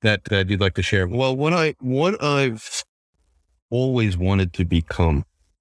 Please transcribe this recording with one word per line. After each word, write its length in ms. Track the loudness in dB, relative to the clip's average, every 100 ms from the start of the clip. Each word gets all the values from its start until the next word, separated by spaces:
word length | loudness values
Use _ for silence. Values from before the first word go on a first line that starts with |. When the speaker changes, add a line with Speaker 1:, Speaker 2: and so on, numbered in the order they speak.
Speaker 1:
that, 240 | 0 0 0
that 240 | -2 0
you'd 100 | 0
like 140 | 0
to 100 | -2
share? 240 | -2 0 0
Speaker 2:
Well, 300 | 0 -2 0
what 160 | 0
I, 220 | 0 0 -2
what 420 | -4 0 0 0
I've 600 | 0 0 0 -4 -10 -12 -12 _ _ _ _ _ _ _ -6
always 480 | -2 0 2 2 2
wanted 340 | 2 2 0
to 120 | 0 0
become 580 | 0 0 0 2 2 -2 _ _ _